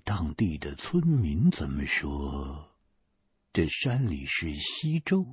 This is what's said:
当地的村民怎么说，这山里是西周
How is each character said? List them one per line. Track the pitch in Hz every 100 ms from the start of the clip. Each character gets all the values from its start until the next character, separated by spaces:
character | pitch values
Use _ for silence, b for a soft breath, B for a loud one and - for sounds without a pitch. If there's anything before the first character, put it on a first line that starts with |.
当 | - 101 76
地 | - 104 76
的 | 73 71
村 | - 175 165
民 | 143 82 78 170
怎 | - 69
么 | 69
说， | 71 - 73 71 71 69 67 71 - _ _ _ _ _ _ _ _
这 | - 80
山 | - 135 127 120
里 | 73
是 | 67 - 82
西 | 73 - - 156 160
周 | - 190 151